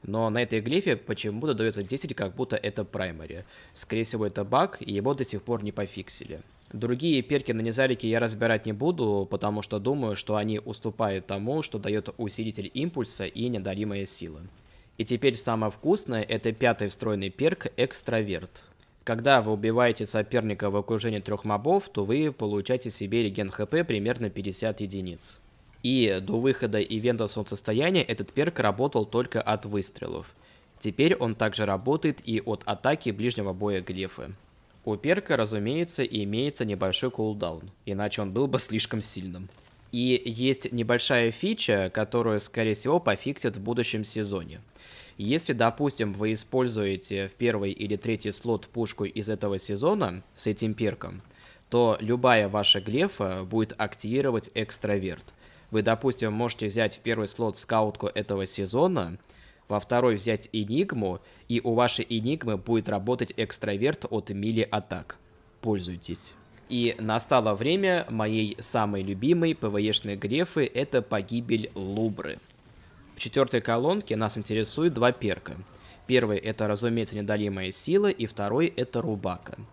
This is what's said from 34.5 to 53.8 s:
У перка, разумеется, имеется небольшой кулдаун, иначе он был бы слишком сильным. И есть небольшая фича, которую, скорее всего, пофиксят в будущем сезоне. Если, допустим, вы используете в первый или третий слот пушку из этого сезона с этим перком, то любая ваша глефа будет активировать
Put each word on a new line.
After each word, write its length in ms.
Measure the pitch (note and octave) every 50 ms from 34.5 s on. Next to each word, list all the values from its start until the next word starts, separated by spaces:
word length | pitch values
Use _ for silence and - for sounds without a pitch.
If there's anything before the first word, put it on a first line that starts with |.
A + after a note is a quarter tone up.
| _ - _ _ - - -
У 100 | - G#2+
перка, 400 | G2+ - D3 F#3 G3+ G3 - D#3
разумеется, 680 | A#2+ A2 G#2+ G#2+ G#2 G2+ A2+ C#3 E3 E3+ E3+ - - B2+
имеется 600 | - A#2+ G#2+ G2+ G2+ G#2 A#2 C3+ D3 C#3+ - B2
небольшой 460 | G#2+ G2+ F#2 G2 F#2+ F#2 - - B2+
кулдаун, 600 | - - A2 A2 G#2 G#2 F#2 E2+ D#2+ D#2+ F#2 G2+ - _ _
иначе 340 | G#2+ G2 G2 G#2 G#2 - -
он 120 | G#2 G2
был 140 | F#2+ A#2 C#3
бы 120 | C#3 B2+ A#2+
слишком 420 | - - A2 A2 - - B2 A2
сильным. 480 | G2+ - - G2 F#2 F#2 F2 F2+ G2 F#2+ - - - - - - - -
И 300 | - A#2+ B2 B2+ B2+ B2 -
есть 480 | B2 A2+ A2+ B2+ C3 C3 C3 - B2+
небольшая 580 | B2 A#2+ A2+ A2+ A#2+ A#2+ - - C#3 A#2+ A#2 A#2
фича, 600 | A2 - - G3+ A3+ - - - G#2+ G2 F#2+ F#2
которую, 460 | - A2 G#2+ G#2 - A#2+ A2+ A#2 G#2+ G#2
скорее 340 | - - - A#2+ A2+ A2 G#2
всего, 260 | - - B2+ D#3 F3
пофиксят 560 | - A2+ G2+ - - C3+ C#3+ - - A#2+ G#2
в 60 | G#2+
будущем 420 | G2 A2+ A#2+ A#2+ A#2 - - A2 G#2
сезоне. 560 | - - A2 G#2+ G2+ G2+ F#2 E2 - D#2+ E2+ - - _ - - - - - - - -
Если, 360 | - G#2 G#2 C#3 E3+ - -
допустим, 600 | B2+ A2 A#2 A#2 A#2 - D3 C#3+ - - A2+ G#2
вы 200 | G2 G2+ G#2+ A2
используете 960 | A2 G#2+ - - - B2+ B2+ B2 A2 G#2+ G#2 G2 G2 F2+ - - G2+ G2 G2 F#2+
в 60 | -
первый 380 | - A#2+ A#2 A2 G2+ G2+ G2
или 240 | G2 - G2+ G2+ G#2
третий 340 | F#2+ - A#2 A2+ G2+ - G#2+
слот 360 | G2 - - A#2+ A2+ G2+ -
пушку 380 | - - A#2 A2+ G#2 - - G#2+
из 240 | F#2+ - A2 G#2 G#2+
этого 300 | G#2+ G2 G#2 G#2 G2 F#2+
сезона 640 | - - G2+ G2+ B2 E3+ G#3+ G#3 D#3 F#2+ F2 F#2 - - -
с 100 | - -
этим 280 | A2 G#2 - A2+ A2 G#2+
перком, 480 | A2 A2+ G#2 - - - - - F#2 - - - - - - - - _ _
то 260 | A2+ A#2+ A#2+ A2+ G#2+ -
любая 480 | A2 G#2+ A#2+ B2 B2+ B2+ A#2+ A2 G#2 G2
ваша 320 | G2+ G#2 G2+ - - G2+
глефа 640 | F#2 G#2 G#2+ C#3 F#3 G3 - - G#2 F#2 F#2 F#2 F#2
будет 300 | F2+ G#2+ A2+ A2 A2 -
активировать 720 | -